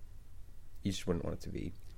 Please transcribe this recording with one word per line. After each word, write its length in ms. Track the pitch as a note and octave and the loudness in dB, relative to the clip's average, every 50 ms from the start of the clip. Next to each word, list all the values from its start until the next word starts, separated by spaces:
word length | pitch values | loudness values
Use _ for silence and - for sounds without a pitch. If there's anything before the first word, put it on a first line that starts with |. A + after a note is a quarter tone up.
| - - - - - - - - - - - - - - - - - | -6 -6 -8 -8 -8 -6 -6 -6 -6 -6 -8 -6 -6 -6 -4 2 2
you 80 | G2 | 2
just 160 | F#2 - - | 4 4 4
wouldn't 160 | F#2 F2 E2 - | 4 4 6 4
want 140 | D2+ - | 2 0
it 40 | - - | 0 -2
to 60 | - | -2
be 220 | - - - F2 - - - - - | 0 0 0 -2 -2 -4 -6 -6 -6